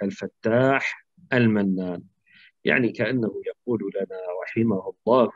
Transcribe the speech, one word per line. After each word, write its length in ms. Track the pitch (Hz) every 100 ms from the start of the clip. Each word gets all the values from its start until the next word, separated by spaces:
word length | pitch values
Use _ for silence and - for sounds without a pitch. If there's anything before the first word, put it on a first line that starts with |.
الفتاح، 1040 | 101 95 98 - 113 113 131 135 - - _ _ _
المنان، 720 | 127 117 104 98 92 92 87 - _ _ _ - _
يعني 280 | - 147 117
كأنه 500 | - 113 127 107 98 95
يقول 440 | - - 117 98 98
لنا 220 | 95 92 92 90
رحمه 480 | - - 113 98 95 - -
الله 240 | 127 110